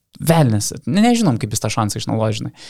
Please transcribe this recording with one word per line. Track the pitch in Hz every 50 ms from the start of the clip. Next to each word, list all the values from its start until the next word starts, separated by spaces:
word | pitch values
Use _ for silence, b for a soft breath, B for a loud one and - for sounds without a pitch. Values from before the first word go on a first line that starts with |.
| _ _ -
velnias, | - - 160 165 165 147 120 107 104 - - - - - 113
ne, | 139 202 226
nežinom, | 247 240 233 220 - 117
kaip | 107 - 104
jis | 110 -
tą | - 113
šansą | - 120 110 101 - 110
išnaudoja, | - 110 110 110 110 110 107 110
žinai. | 117 120 - B B